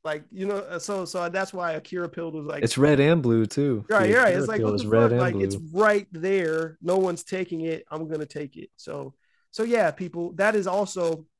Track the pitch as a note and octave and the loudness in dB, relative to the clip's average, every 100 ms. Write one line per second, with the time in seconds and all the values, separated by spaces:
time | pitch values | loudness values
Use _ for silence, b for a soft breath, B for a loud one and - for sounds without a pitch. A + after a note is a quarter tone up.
0 | D#3+ D3+ D3+ F#3+ F#3+ G3+ - E3+ - G3+ | -6 -8 -10 -8 -4 -4 -6 -10 -6 -6
1 | E3+ F3+ F3 F#3+ F#3+ F#3+ F3 D#3 - F3+ | -6 -6 -4 -4 -6 -4 -6 -6 -8 -8
2 | F3 - E3 D#3 D3 D3 - - D3 C#3 | -8 -8 -8 -8 -8 -2 -2 4 4 6
3 | C#3+ E3+ B2 A#2 A2 - C#3+ A2+ - G#3+ | 6 4 4 4 2 0 0 0 0 2
4 | - G#3 G#3+ - C#3 A3 G#2+ G#2 G#2 A2+ | 6 6 6 2 0 0 0 0 4 6
5 | A#2 A#2+ B2+ G#2 G2 G2 D#3+ E3+ G#3+ G#3 | 6 4 2 0 -2 -2 -4 2 4 2
6 | G3 E3+ F3+ G3 E3 D#3+ E3 D#3+ E3+ F#3+ | -2 -6 -2 0 0 -2 -6 -6 -2 0
7 | F#3 F3 - F#3 F3+ E3 D#3+ D#3+ - D#3 | 0 -2 -8 -8 -6 -6 -4 -6 -8 -10
8 | D#3+ D#3 D3+ D3+ D3 - - _ - D3 | -8 -8 -8 -10 -12 -14 -20 _ -14 -12
9 | C3+ _ _ _ _ - A#3 A#3 F3 - | -12 _ _ _ _ -6 -2 2 0 -2
10 | F3 E3+ E3+ F3 G3+ G#3+ F#3+ F#3+ G3 F#3 | -10 -8 -8 0 2 2 0 -2 -2 -2
11 | E3+ D#3+ D#3+ | -2 -4 -10